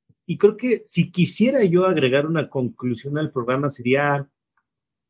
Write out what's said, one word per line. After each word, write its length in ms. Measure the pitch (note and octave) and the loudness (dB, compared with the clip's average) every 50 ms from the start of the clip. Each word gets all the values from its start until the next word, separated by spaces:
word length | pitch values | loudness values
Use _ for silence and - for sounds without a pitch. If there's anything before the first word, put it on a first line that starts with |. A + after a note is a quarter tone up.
| _ _ _ _ _ | _ _ _ _ _
y 100 | - E3+ - | -8 0 2
creo 180 | - G3+ A3 | 4 4 4
que 260 | A3 - B3+ A3+ - - | 2 0 -2 -2 -2 -2
si 260 | - - F3 F3 - | -4 -4 -4 -4 -2
quisiera 540 | - F3 F3 - - - G#3 B3+ C#4 C4+ A3+ | 0 0 0 0 2 0 0 2 4 2 2
yo 220 | F3+ E3 F3+ F#3 | 4 4 2 2
agregar 400 | F#3 F#3 D#3 C3+ B2+ B2 C#3 C#3+ | 2 2 2 2 2 2 0 0
una 220 | D#3 E3 D#3+ C3+ - | 0 -2 -2 -4 -4
conclusión 680 | - C#3 B2+ A#2 - - B2+ B2+ A#2+ A2+ - C#3 D3 D3+ | -4 -4 -4 -4 -6 -6 -6 -4 -4 -4 -6 -6 -6 -4
al 140 | D#3 D3+ - | -4 -4 -4
programa 380 | C3 A#2 A#2 B2+ C3+ C#3+ C#3+ | -6 -4 -2 -2 -2 -2 -4
sería, 580 | C3+ - B2 B2 B2+ C#3 D3 D3 C#3+ C#3+ C#3 - _ _ _ _ _ _ _ _ _ _ _ _ _ _ _ _ | -6 -6 -2 0 0 2 2 0 0 -2 -4 -8 _ _ _ _ _ _ _ _ _ _ _ _ _ _ _ _